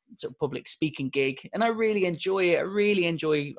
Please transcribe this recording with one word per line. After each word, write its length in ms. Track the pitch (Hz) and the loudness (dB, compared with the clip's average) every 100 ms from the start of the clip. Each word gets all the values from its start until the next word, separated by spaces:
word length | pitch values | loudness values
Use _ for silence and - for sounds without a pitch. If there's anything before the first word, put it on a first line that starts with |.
| _ - | _ -14
sort 160 | - | -12
of 60 | - | -4
public 280 | 143 135 - | -4 -4 -10
speaking 420 | - 156 - 135 | -4 -2 -2 -2
gig. 380 | 139 135 135 - | 0 0 -2 -6
And 100 | 190 | -2
I 40 | 233 | 0
really 380 | 226 220 208 185 | 2 0 2 0
enjoy 400 | 165 190 190 175 | 0 -2 0 2
it. 120 | 160 | 2
I 40 | |
really 440 | 160 208 208 202 170 | 2 2 2 4 2
enjoy, 480 | 160 160 151 143 | 0 0 0 -2